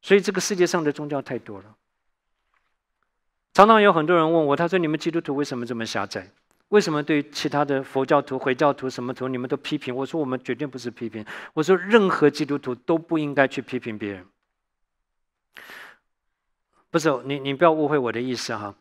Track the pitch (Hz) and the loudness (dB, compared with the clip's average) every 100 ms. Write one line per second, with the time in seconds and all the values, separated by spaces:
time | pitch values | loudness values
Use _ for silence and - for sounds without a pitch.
0 | - 202 190 190 - 196 175 180 151 143 | 4 2 4 -4 -4 0 2 2 -2 -4
1 | 147 147 131 123 - 101 101 107 _ _ | -6 -6 -6 -10 -10 -18 -18 _ _ _
2 | _ _ _ _ _ _ _ _ _ _ | _ _ _ _ _ _ _ _ _ _
3 | _ _ _ _ _ - 208 220 202 170 | _ _ _ _ _ 6 8 8 6 4
4 | 151 175 160 165 147 139 165 185 165 156 | 4 4 4 2 2 2 0 0 0 -2
5 | - 165 165 139 147 127 120 117 110 113 | -2 -4 -4 -4 -4 -6 -6 -6 -6 -6
6 | 98 104 95 _ _ _ _ 208 185 151 | -6 -8 -14 _ _ _ _ 2 2 -2
7 | 143 151 143 - 156 143 143 139 135 135 | 0 -2 -2 -6 -4 -2 0 -2 -2 -4
8 | 135 147 135 131 139 127 147 139 131 - | 2 2 2 -4 -2 2 2 2 -6 -8
9 | 123 - 127 127 127 135 - 151 131 123 | -8 -6 -6 -6 -6 -6 -6 -8 -6 -6
10 | 135 165 139 127 123 123 147 131 120 113 | -4 -4 -4 -4 -6 -6 -6 -8 -10 -8
11 | 117 110 107 - - - 156 185 185 226 | -10 -10 -14 -16 -10 -4 2 0 4 4
12 | 190 160 147 143 147 143 131 123 - 165 | 4 4 2 2 -4 -4 -6 -10 -2 -2
13 | 160 165 147 139 135 - 117 127 117 107 | 0 -4 -2 2 0 0 -8 -8 -8 -8
14 | 104 98 92 _ _ _ _ _ _ _ | -8 -10 -14 _ _ _ _ _ _ _
15 | _ _ _ _ _ - - - - _ | _ _ _ _ _ -20 -20 -20 -20 _
16 | _ _ _ _ _ _ _ _ _ 170 | _ _ _ _ _ _ _ _ _ 0
17 | 156 131 123 143 135 135 170 156 147 147 | 0 -2 -4 -6 -4 2 4 4 2 0
18 | 123 113 127 120 - 113 104 98 | 0 -4 -4 -6 -6 -8 -8 -14